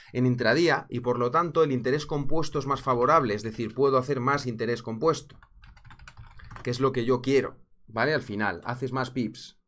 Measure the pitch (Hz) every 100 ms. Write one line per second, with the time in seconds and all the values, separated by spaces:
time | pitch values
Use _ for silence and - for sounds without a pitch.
0 | - 127 127 123 110 143 170 143 - 120
1 | 123 120 123 156 175 160 156 127 127 147
2 | 147 147 135 160 151 147 131 131 135 120
3 | 127 160 120 104 110 110 107 127 139 131
4 | 131 127 127 143 127 113 113 117 120 110
5 | 160 151 - - - - - - - -
6 | - - - - - - 123 123 135 127
7 | 123 123 131 135 104 - _ _ - 113
8 | 135 147 123 104 101 85 - 123 127 131
9 | 127 131 110 - - _